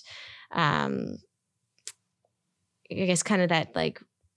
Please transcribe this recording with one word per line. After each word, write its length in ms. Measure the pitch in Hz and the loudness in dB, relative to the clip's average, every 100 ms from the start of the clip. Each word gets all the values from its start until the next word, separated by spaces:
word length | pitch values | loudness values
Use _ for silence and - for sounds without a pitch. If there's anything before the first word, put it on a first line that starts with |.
| - - - - - | -2 -12 -18 -20 -8
um, 640 | - 151 78 - 67 - - - _ _ _ _ _ - - _ _ _ _ _ _ _ _ _ | 0 2 2 0 -2 -6 -10 -16 _ _ _ _ _ -20 -20 _ _ _ _ _ _ _ _ _
I 40 | |
guess 300 | - 185 175 | -2 2 2
kind 180 | - 202 | 2 2
of 80 | 180 | 4
that, 260 | 165 156 - | 2 0 -2
like, 240 | 80 - - _ _ | -2 -4 -14 _ _